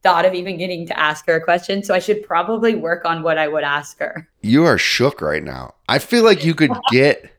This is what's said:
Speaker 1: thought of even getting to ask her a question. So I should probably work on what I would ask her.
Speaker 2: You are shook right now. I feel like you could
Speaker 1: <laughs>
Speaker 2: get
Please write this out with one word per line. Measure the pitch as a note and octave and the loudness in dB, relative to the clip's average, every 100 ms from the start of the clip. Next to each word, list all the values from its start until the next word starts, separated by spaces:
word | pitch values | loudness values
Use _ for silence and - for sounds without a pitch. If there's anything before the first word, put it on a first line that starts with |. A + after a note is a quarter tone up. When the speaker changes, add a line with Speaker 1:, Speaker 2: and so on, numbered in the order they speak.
Speaker 1:
thought | F#3+ F3 F3+ | 2 2 2
of | |
even | F#3 F3+ F3 | 0 -8 -8
getting | F#3 F3 E3+ | -6 -8 -8
to | - | -2
ask | D3+ D3+ - | -2 -2 -2
her | E3 | -2
a | |
question. | E3 F3 - G3 | 0 -2 -2 -6
So | G3 | -2
I | F#3 | -2
should | F3+ G#3 | 0 -4
probably | - E3+ F3 A3+ A3+ | -2 -4 -2 0 0
work | A3+ E3 F3 E3+ | 0 -4 -4 -4
on | E3 | -4
what | D#3+ D#3 | -2 0
I | D3+ | 0
would | D3+ | -2
ask | D3 C#3+ D3 - | -2 -4 -6 -10
her. | - - E3 _ | -10 -10 -16 _
Speaker 2:
You | G#2 C3 | 2 4
are | E3 G#2 | 6 4
shook | - - B2+ - | 0 2 0 0
right | D2+ D2+ | -4 -4
now. | D2 C2 B1+ _ - | -6 -12 -16 _ -2
I | C3+ | -2
feel | - A#3+ | 0 4
like | A3 F#3 | 4 4
you | D#3 | 2
could | D#3+ D3+ A#2+ | 2 0 0
Speaker 1:
<laughs> | - | 0
Speaker 2:
get | B2 C#3 - - | 4 4 2 -4